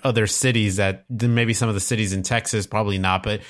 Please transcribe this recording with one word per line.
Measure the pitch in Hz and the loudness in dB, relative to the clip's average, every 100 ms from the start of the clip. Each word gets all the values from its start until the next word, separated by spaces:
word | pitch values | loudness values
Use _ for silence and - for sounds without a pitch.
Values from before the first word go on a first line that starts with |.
other | 135 117 107 | 0 0 0
cities | - 131 117 104 95 | 2 2 2 2 2
that, | 98 95 - | 0 -2 -6
then | 120 120 | -2 2
maybe | 120 117 | 2 2
some | 110 117 | 0 0
of | 101 | 0
the | |
cities | - 113 104 | -2 0 0
in | 95 | -2
Texas, | 92 117 - 110 98 | -2 -2 -2 -4 -2
probably | 107 104 98 | -2 -2 0
not. | 95 92 | 0 0
But | 104 104 | -2 -6